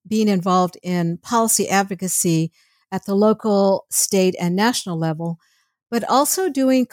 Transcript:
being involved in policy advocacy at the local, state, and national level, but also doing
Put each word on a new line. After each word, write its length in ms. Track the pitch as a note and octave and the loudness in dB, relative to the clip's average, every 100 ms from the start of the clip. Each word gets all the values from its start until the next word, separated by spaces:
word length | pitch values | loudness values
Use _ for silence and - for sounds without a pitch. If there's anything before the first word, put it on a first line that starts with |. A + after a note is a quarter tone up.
| - | -4
being 220 | A3 G#3+ | 0 2
involved 480 | F#3+ F#3 F3+ F3+ - | 2 2 2 0 -4
in 340 | F3 F3+ E3+ E3+ | -4 -2 -2 -4
policy 500 | - A#3 A3+ - - | -2 0 2 0 0
advocacy 840 | F#3+ G3 F#3 F#3 - F3+ E3 E3 - _ _ _ | 0 -2 -6 -6 -2 0 0 -2 -8 _ _ _
at 140 | F#3+ - | -10 -4
the 80 | |
local, 720 | G3 G#3+ G#3+ A3+ G3+ G3 G3 - | 2 2 2 0 2 2 0 -2
state, 440 | - - G3 F#3 - | -4 0 2 0 0
and 160 | F3 | -2
national 440 | F#3 A3+ B3+ G3 E3 | 0 0 -2 -6 -4
level, 400 | D#3+ D#3+ E3+ E3+ _ _ _ _ _ | -4 -4 -6 -8 _ _ _ _ _
but 140 | A#3 - | -6 0
also 420 | B3 D4 - F#4 | 0 2 0 -2
doing 360 | C4+ C4 C4 A#3+ | 0 2 2 0